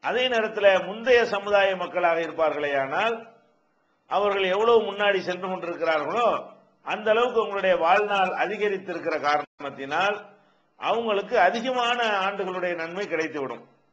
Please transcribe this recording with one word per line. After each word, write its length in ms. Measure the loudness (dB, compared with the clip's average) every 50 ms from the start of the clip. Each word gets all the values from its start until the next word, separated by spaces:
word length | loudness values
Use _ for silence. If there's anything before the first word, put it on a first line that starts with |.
அதே 260 | -4 -2 -2 -2 -2 0
நேரத்துல 580 | 0 0 -2 -2 -4 4 4 6 6 6 2
முந்தைய 400 | -2 -8 -6 2 4 6 6 6
சமுதாய 500 | 4 0 -4 -2 2 2 4 4 4 2
மக்களாக 440 | -2 -6 -4 -2 0 2 2 2 2
இருப்பார்களேயானால், 1080 | -2 -4 -2 0 0 0 2 0 -2 0 0 0 -2 0 -2 -2 0 -2 -2 -4 -8 -18 -20 _ _ _ _ _ _ _ _ _ _ _ _ _ _ _
அவர்கள் 360 | -2 0 0 0 0 0 0
எவ்வளவு 380 | 0 0 2 4 4 4 4
முன்னாடி 380 | 4 2 -2 0 2 2 2 2
சென்று 280 | 0 -2 -6 -6 -4 -6
கொண்டிருக்கிறார்களோ, 1040 | -6 -6 -6 -8 -6 -4 0 0 2 0 0 -2 -2 0 2 2 2 0 -4 -10 -20 _ _ _ _ _ _
அந்த 280 | -8 -8 -4 0 2
அளவுக்கு 300 | 2 2 2 2 2 0
உங்களுடைய 340 | -2 0 -4 -2 2 2 2
வாழ்நாள் 540 | 4 4 4 4 4 4 0 2 0 0 0
அதிகரித்திருக்கிற 920 | 0 -2 -4 -4 -2 -4 -2 -2 -2 -4 -6 -8 -10 -6 -6 -4 -4 -2
காரணத்தினால் 1040 | 0 0 0 0 0 -4 _ _ -12 -12 -10 -10 -10 -6 -2 0 0 0 -2 -4 -10 -18 -20 _ _ _ _ _ _ _ _ _
அவங்களுக்கு 600 | -4 -2 -2 -2 0 0 -2 -2 -2 0 2 4
அதிகமான 920 | 4 4 4 2 -4 -2 -2 0 0 0 0 0 0 0 0 0 -2 -2
ஆண்டுகளுடைய 460 | -4 -4 -6 -6 -4 -4 -4 -4 -4
நன்மை 300 | -4 -6 -8 -6 -8 -6
கிடைத்துவிடும். 600 | -6 -4 -4 -4 -4 -4 -6 -6 -8 -8 -12 -14 -20 _ _ _ _